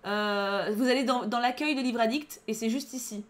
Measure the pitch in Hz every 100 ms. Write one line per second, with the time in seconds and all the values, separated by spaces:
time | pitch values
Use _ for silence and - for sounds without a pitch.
0 | 190 208 208 202 196 202 185 214 254 254
1 | 254 247 214 240 240 254 302 269 254 233
2 | 226 285 - - - 220 226 254 - 254
3 | - 208